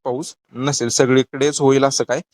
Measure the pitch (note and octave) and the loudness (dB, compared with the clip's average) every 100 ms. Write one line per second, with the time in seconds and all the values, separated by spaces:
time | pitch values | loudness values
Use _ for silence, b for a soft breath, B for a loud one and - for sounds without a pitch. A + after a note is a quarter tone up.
0 | C3 B2+ F#3 - _ A#2+ C#3 C#3 A#2+ - | -6 -6 -10 -16 _ -6 -4 -2 -2 0
1 | C3 C3 B2+ C3+ D3 C#3+ C3+ C3+ C#3 C#3+ | 4 4 2 -2 -2 2 2 4 2 0
2 | B2 C#3 - | -4 -4 -8